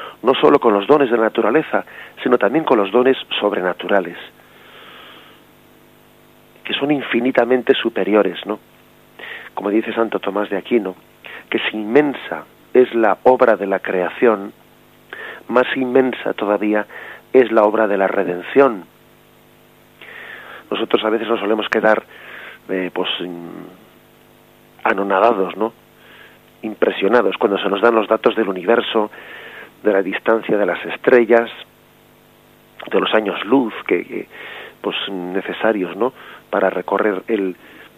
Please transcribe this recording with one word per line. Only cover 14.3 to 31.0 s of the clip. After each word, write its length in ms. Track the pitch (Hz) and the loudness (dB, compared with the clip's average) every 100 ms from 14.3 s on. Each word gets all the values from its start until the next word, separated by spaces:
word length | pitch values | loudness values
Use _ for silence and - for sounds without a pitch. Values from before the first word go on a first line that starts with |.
| 107 98 - _ _ _ _ - - - - - | 2 -2 -16 _ _ _ _ -20 -18 -16 -16 -2
más 220 | 120 127 - | 0 2 0
inmensa 560 | 127 123 131 113 - | 0 2 2 0 -6
todavía 520 | - 104 101 104 107 104 - - - - | -4 -2 0 0 -2 -2 -12 -18 -20 2
es 200 | 131 117 | 4 6
la 100 | 113 | 6
obra 240 | 107 107 107 | 4 4 0
de 100 | 98 | 2
la 120 | 95 | 0
redención. 800 | 98 90 90 90 131 139 104 85 _ _ _ _ _ _ _ _ _ _ - - - - - - - - | 0 -2 -4 -2 4 4 2 -10 _ _ _ _ _ _ _ _ _ _ -20 -20 -18 -18 -18 -18 -16 -8
Nosotros 360 | 101 110 113 | -6 -2 -2
a 60 | 107 | 0
veces 180 | 110 110 | -2 -2
nos 100 | 110 | -2
solemos 300 | 98 110 104 | -2 -2 -2
quedar, 340 | 113 104 110 - - - - - - - | 0 2 2 -2 -18 -20 -18 -20 -18 -8
eh, 220 | 95 90 | -6 -6
pues, 160 | 90 90 - | -6 -6 -6
mm, 1600 | 90 87 85 85 85 90 - - _ _ _ _ _ _ _ _ | -8 -10 -14 -16 -18 -20 -20 -20 _ _ _ _ _ _ _ _
anonadados, 760 | - 101 98 98 110 110 92 90 | -4 -2 0 4 4 4 -2 -2
¿no? 160 | 110 - _ _ - - - - _ _ | -6 -6 _ _ -20 -20 -20 -20 _ _
Impresionados 760 | 110 104 101 95 95 120 98 95 | -10 -2 -2 0 2 2 2 0
cuando 180 | 107 98 | 0 0
se 120 | 101 | -2
nos 120 | 95 | 0
dan 140 | 113 | 2
los 140 | 113 104 | 2 2
datos 260 | 110 127 | 2 0
del 140 | 107 101 | 0 -2
universo, 640 | 92 90 117 110 113 107 - - - - - - _ | -2 0 0 0 -2 -4 -6 -20 -18 -18 -20 -20 _
de 80 | 104 | 0
la 100 | 98 | 0
distancia 540 | 92 101 - 113 101 104 | 0 -4 0 0 0 -2
de 80 | 98 | 0
las 180 | 85 | -4
estrellas, 640 | - - | -6 -4